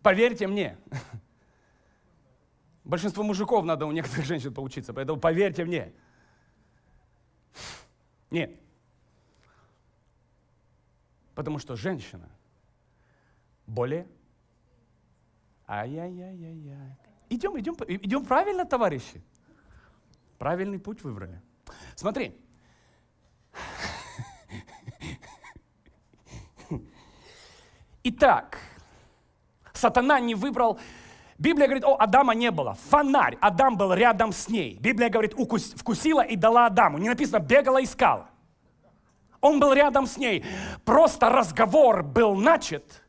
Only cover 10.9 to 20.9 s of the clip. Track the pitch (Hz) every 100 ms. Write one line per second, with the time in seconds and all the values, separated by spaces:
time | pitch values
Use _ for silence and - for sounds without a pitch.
10.9 | _ _ _ _ - 151 151 - 120 135
11.9 | 170 - 90 85 _ _ _ _ _ _
12.9 | _ _ _ _ _ _ _ - 113 123
13.9 | 156 185 _ _ _ _ _ _ _ _
14.9 | _ _ _ _ _ _ _ _ 104 117
15.9 | 151 175 180 180 185 165 165 147 139 135
16.9 | 135 _ _ _ 233 392 349 220 339 -
17.9 | 190 196 262 - 262 392 370 359 254 214
18.9 | 139 - - - _ _ _ _ - _
19.9 | _ _ _ _ _ 139 175 190 196 190